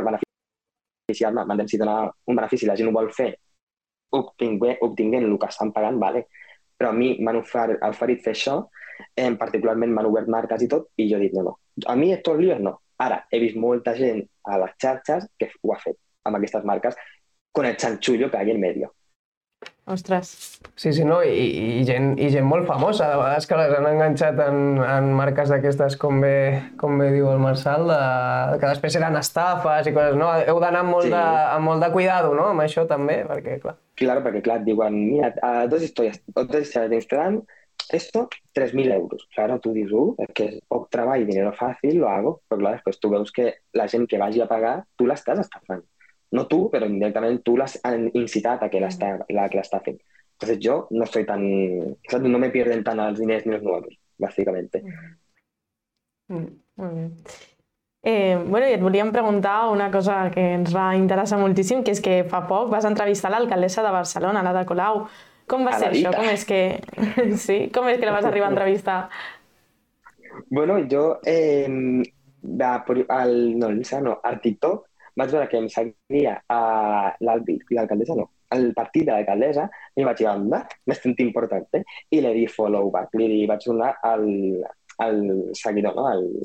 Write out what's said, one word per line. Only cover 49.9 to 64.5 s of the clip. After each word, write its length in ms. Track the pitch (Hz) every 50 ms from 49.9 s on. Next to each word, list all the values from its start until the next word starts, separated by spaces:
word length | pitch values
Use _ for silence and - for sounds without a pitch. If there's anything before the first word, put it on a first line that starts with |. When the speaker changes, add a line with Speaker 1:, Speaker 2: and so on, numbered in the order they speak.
| - - _ _ _ _ _ _ _
Speaker 1:
Entonces, 220 | _ 110 110 113 101
yo 280 | 104 113 139 165 - -
no 140 | 110 113 113
soy 180 | 110 - 113 104
tan... 200 | 107 104 101 101 98 98 98 95 92 90 90 80 - 67 - - -
¿sabes? 180 | 123 123 131 127
No 80 | 123
me 120 | 123 127 123
pierden 340 | 123 127 117 120 117 113 104
tan 160 | 117 113 110
els 180 | 107 107 104
diners 280 | 107 113 110 110 107 107
ni 80 | 113 107
els 80 | 104 104
nuevos, 320 | 98 87 87 87 - - _ _ _ _ -
básicamente. 640 | 98 95 - - 98 98 92 90 87 - - - -
Speaker 2:
Mm. 1500 | - 82 - 165 165 165 _ _ _ _ _ _ _ _ _ _ _ _ _ _ _ _ _ _ _ _ _ _ - 185
Mm, 140 | 165 160 - - _ _ _ _
molt 180 | - 190 175 165
bé. 120 | 165 165 165 165 165 - - - - - _ _ _ _ _ _ _ _ _ _ _ -
Eh, 320 | 220 226 208 196 185 180 175 170
bueno, 220 | 170 196 226 262
i 60 | 269 240
et 60 | 190 185
volíem 300 | 190 190 202 208 220 214
preguntar 560 | 240 226 214 208 202 196 196 202 214 233 226
una 160 | 208 202 202 196
cosa 400 | 190 196 185 202 202 190 185 185
que 140 | 185 185 185 180 175
ens 200 | 175 175 165 170
va 140 | 190 185 185 185
interessar 420 | 190 190 185 185 190 208 208 208 202
moltíssim, 420 | 196 196 185 196 190 190 247 262
que 100 | 254 226 196
és 60 | 202 -
que 160 | 190 185 180 180
fa 160 | 175 - 180 175
poc 220 | - 190 202 240 226
vas 140 | 214 220 214
entrevistar 460 | 214 214 214 208 202 202 196 - 185
l'alcaldessa 500 | 202 226 240 240 214 180 180 185 185 220
de 100 | 220 208 190
Barcelona, 480 | 180 175 - - 175 175 190 208 208 185
l'Ada 220 | 180